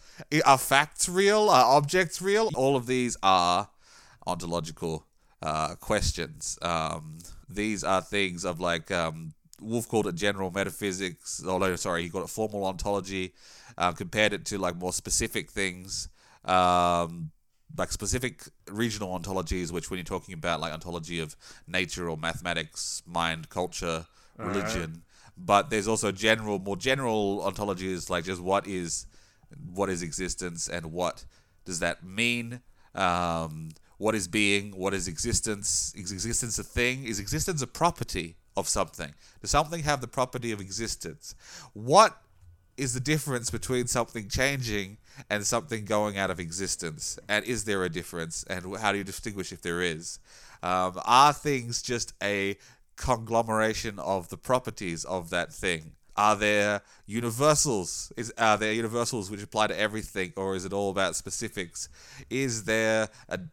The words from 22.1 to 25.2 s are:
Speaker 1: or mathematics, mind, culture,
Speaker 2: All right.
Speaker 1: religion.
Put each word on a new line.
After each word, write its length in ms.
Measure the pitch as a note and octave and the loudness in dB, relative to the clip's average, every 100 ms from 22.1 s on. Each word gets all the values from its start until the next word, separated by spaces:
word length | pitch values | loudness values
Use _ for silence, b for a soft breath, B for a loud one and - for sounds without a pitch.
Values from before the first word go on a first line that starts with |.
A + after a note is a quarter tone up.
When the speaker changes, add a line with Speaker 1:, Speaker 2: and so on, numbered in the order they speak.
Speaker 1:
or 80 | D#2 | -4
mathematics, 840 | E2 E2 F2 E2 D#2 - - - - | -4 -4 -4 -4 -4 -8 -8 -8 -6
mind, 420 | E2+ E2 D#2+ D#2 | -2 -2 -2 -6
culture, 560 | F2+ F2+ - F2 D#2+ E2 b b - | -4 -4 -4 -4 -4 -6 b b -10
Speaker 2:
All 60 | G#2 | -4
right. 80 | G2 | -2
Speaker 1:
religion. 460 | G#2+ A2 E2 E2 - b | -2 -4 -6 -10 -18 b